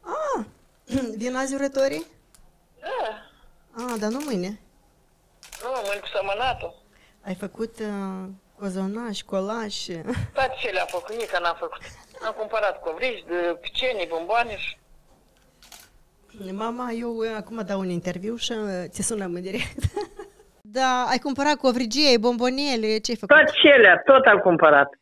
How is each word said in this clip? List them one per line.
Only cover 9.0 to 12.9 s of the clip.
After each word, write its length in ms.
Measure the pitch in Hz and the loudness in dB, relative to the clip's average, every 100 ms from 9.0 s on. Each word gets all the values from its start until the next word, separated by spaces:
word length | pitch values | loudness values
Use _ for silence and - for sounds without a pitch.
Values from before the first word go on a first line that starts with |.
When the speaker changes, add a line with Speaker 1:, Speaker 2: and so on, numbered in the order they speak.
| 240 202 | -8 -10
Speaker 1:
colaș? 540 | - 196 190 226 214 - - 170 160 | -6 -4 -4 -6 -6 -8 -10 -10 -6
<laughs> 300 | 247 - - | -6 -4 -2
Speaker 2:
Toate 160 | 262 262 | -2 -2
ce 80 | 240 | -4
le-am 180 | 190 175 | -4 -4
făcut, 260 | 175 - 220 | -6 -8 -8
nici 220 | 220 180 | -4 -2
n-am 140 | 175 165 | -2 -4
făcut. 220 | 165 - - - - - 220 | -8 -10 -18 -20 -20 -10 -8
Am 80 | 214 | -6
cumpărat 420 | 220 226 208 - | -4 0 0 -2
covrigi, 440 | 170 | -6